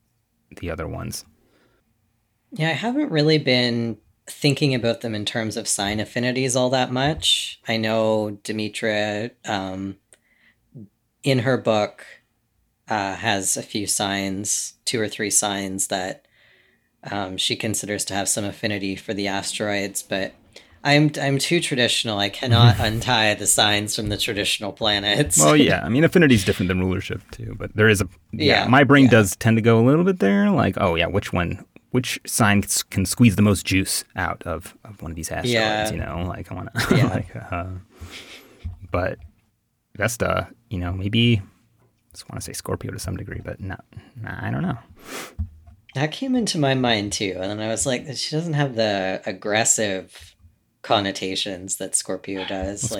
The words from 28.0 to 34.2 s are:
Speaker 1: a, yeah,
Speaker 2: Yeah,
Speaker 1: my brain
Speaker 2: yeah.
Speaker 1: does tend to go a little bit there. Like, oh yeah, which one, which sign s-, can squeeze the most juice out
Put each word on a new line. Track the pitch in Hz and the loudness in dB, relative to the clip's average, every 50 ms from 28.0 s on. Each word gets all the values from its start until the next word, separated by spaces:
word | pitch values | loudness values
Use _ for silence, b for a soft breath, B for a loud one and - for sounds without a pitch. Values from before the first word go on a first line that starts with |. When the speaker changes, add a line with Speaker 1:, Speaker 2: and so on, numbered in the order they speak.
Speaker 1:
a, | 98 - - _ _ _ - | 2 -2 -6 _ _ _ -6
yeah, | - 156 139 117 101 - | 0 2 2 4 4 4
Speaker 2:
Yeah, | - | 4
Speaker 1:
my | 120 139 147 | 6 6 8
brain | 120 139 143 135 | 8 8 8 8
Speaker 2:
yeah. | 120 | 8
Speaker 1:
does | 120 113 104 92 - - | 8 8 6 4 2 0
tend | - 113 113 113 | 2 2 2 4
to | |
go | 107 117 117 113 | 4 6 6 6
a | 117 | 6
little | 127 143 160 175 | 6 4 4 2
bit | 196 185 185 | 2 0 2
there. | 202 196 202 202 202 208 | 2 2 4 4 4 4
Like, | 196 139 107 98 92 - | 4 4 2 2 2 2
oh | 98 92 85 | 0 2 2
yeah, | 82 85 | 2 0
which | 85 87 101 - - | 2 0 -2 -2 0
one, | - 92 87 90 90 - - - _ - _ _ | 0 0 0 0 -4 -6 -10 -16 _ -20 _ _
which | - 123 117 - - - - | -2 -2 -2 -2 -6 -8 -8
sign | - - - 120 101 101 101 95 | -6 0 4 4 6 6 4 2
s-, | - - - | 2 -2 -4
can | - - - 98 92 | -4 -4 -2 -2 -2
squeeze | - - - 123 117 92 | 0 4 6 6 6 6
the | - 104 | 6 4
most | 107 98 - - | 4 4 2 0
juice | - 98 95 95 - - - - - - | 0 0 0 0 0 -4 -6 -6 -8 -6
out | - | -4